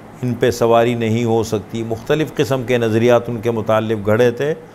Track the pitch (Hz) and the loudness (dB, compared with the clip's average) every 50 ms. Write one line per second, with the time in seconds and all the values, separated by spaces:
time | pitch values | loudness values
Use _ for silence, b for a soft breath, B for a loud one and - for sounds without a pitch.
0 | - - - - - 123 120 120 - 123 113 - 123 117 117 117 117 123 123 117 | -20 -20 -12 -8 -6 -6 -2 0 0 0 2 2 2 4 4 4 4 2 0 -2
1 | 117 110 110 117 120 113 113 113 107 101 - 104 87 - - 113 117 113 113 110 | -2 0 0 0 0 0 0 0 0 -2 -4 -6 -6 -6 -8 -8 -6 -6 -6 -8
2 | 113 - 147 151 156 135 - - 143 107 135 135 120 110 127 120 117 113 107 113 | -4 -2 -2 -2 -2 -2 -2 -4 -2 -2 -2 -4 -2 -2 0 0 0 2 2 2
3 | 113 120 120 117 117 - 120 113 101 117 113 110 101 - 110 110 110 110 113 107 | 4 4 4 4 2 -2 -6 -4 -4 -4 -2 -2 -2 0 0 0 0 0 -4 -2
4 | 98 107 107 113 123 120 117 120 139 147 165 160 B B B | 0 0 2 4 4 2 2 0 -2 -4 -4 -6 B B B